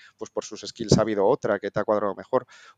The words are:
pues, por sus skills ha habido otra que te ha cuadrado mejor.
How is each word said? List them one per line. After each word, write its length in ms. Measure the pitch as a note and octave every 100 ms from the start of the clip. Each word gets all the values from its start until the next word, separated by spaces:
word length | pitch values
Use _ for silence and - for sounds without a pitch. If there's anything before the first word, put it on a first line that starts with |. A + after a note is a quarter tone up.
| - -
pues, 140 | G#2+
por 140 | G#2+ -
sus 160 | G#2
skills 360 | G2+ - G#2+ A2
ha 40 |
habido 240 | G#2+ G2+ G2
otra 320 | D3 A2+ G2+
que 120 | G2+
te 80 | G#2+
ha 20 |
cuadrado 320 | G#2 G#2 G2+ F#2+
mejor. 300 | - B2+ - - -